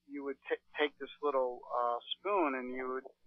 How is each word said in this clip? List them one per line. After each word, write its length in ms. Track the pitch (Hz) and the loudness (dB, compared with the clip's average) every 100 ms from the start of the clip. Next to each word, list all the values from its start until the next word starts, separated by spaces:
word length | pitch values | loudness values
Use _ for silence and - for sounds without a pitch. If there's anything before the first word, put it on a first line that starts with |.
| - | -12
you 160 | 143 | -6
would 120 | 139 135 - | -6 -6 -4
t-, 160 | 156 _ - | -4 _ 0
take 160 | 151 - | 0 0
this 140 | 135 - | -12 -4
little, 380 | 147 135 127 123 - | 0 2 2 -2 -2
uh, 280 | 127 120 120 - - | 2 2 2 -2 -4
spoon 400 | 185 202 156 131 | 2 4 4 2
and 160 | 127 | -2
you 240 | 127 127 131 | -4 -2 -4
would, 120 | - - | -6 -14